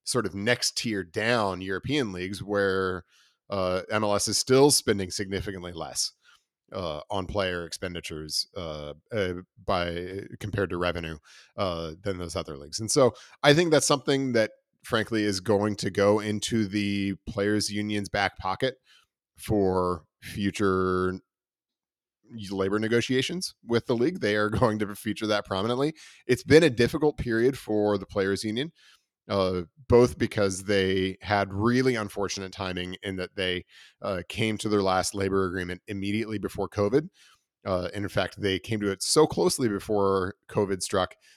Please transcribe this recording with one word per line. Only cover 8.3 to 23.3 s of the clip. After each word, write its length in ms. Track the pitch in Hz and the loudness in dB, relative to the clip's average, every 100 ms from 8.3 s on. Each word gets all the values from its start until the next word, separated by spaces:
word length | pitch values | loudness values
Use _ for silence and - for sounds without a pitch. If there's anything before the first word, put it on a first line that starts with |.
| - - 101 | -6 -6 -8
uh, 380 | 85 76 76 73 _ | -8 -8 -10 -14 _
uh, 220 | 113 92 90 92 _ 98 | -4 -2 -4 -10 _ -2
by, 540 | 95 87 85 90 95 - - | -2 0 -4 -6 -10 -12 -10
compared 300 | 104 98 92 | -6 -2 -2
to 80 | 87 | 0
revenue, 400 | 87 85 80 78 _ - - - | -2 -2 -6 -10 _ -20 -20 -4
uh, 340 | 98 85 82 82 | -2 -2 -6 -6
than 140 | 101 92 | -6 -4
those 200 | 87 82 | -4 -6
other 200 | 80 71 | -6 -10
leagues. 240 | 71 90 | -10 -8
And 100 | 110 | -2
so 220 | - 123 - - - | 4 4 2 -18 0
I 100 | 143 | 4
think 180 | 147 175 | 6 6
that's 160 | 151 - | 4 4
something 460 | 143 135 139 135 | 2 2 0 2
that, 200 | 117 110 - _ _ | 2 0 -4 _ _
frankly, 420 | - 117 107 113 | -2 -2 0 0
is 160 | 104 95 | 0 -2
going 340 | 90 101 104 | 2 2 2
to 160 | 101 104 | -2 -4
go 300 | 98 101 104 | 4 4 4
into 460 | 104 104 - 117 104 | 2 -4 -2 0 0
the 480 | 104 101 101 98 92 - | -2 -2 -2 -2 -4 -6
players' 420 | - 101 104 - | -2 2 2 0
union's 380 | 104 104 104 101 | -2 -2 -2 -2
back 300 | 104 95 - | 0 0 -2
pocket 380 | 95 95 131 - _ _ _ _ _ _ | -6 -2 -4 -4 _ _ _ _ _ _
for 680 | - 110 95 92 90 87 - _ | -2 2 2 2 0 -2 -8 _
future 960 | - - 101 - 101 95 92 92 92 92 - _ _ _ _ _ _ _ _ _ _ 117 98 | -12 -4 -4 0 2 2 2 0 0 -4 -12 _ _ _ _ _ _ _ _ _ _ -14 -8
labor 280 | 98 95 104 | -2 0 0
negotiations 760 | 110 117 - 131 131 | 2 2 2 0 0